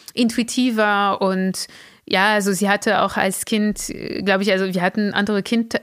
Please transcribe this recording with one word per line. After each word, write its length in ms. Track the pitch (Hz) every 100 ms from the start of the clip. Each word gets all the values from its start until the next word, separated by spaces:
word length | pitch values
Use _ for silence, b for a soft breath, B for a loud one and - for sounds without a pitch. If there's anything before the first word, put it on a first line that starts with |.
| B
intuitiver 1080 | - 233 233 233 - 254 220 208 202 202 196
und 460 | 190 190 185 180 - B B B -
ja, 240 | 185 202
also 180 | 208 196
sie 160 | 185 202
hatte 340 | 202 226 196
auch 160 | 196 -
als 280 | 196 - -
Kind, 440 | 220 208 208 -
äh, 340 | - - -
glaub 180 | 190 190
ich, 100 | 202
also 220 | 190 190
wir 80 | 180
hatten 320 | 180 220 208
andere 300 | - 202 202
Kind-, 320 | 190 233 226 -